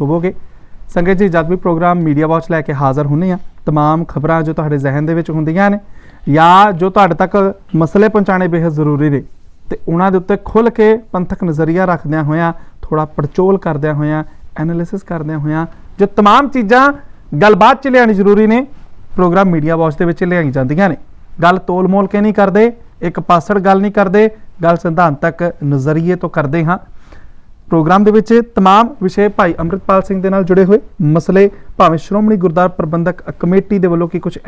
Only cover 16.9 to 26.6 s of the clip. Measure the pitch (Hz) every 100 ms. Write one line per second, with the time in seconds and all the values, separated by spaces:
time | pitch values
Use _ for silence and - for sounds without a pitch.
16.9 | 285 - - - 147 202 208 214 269 277
17.9 | 254 233 202 196 208 214 226 285 - -
18.9 | - - - 180 180 196 165 151 165 160
19.9 | 151 175 165 180 175 151 131 131 147 196
20.9 | 139 - - - - 165 185 180 214 185
21.9 | 196 196 202 208 208 196 190 233 226 -
22.9 | - 170 156 160 175 - 202 190 196 208
23.9 | 202 196 202 220 214 - - 165 170 175
24.9 | 165 175 143 170 160 175 - 143 143 135
25.9 | 156 165 180 175 - 143 165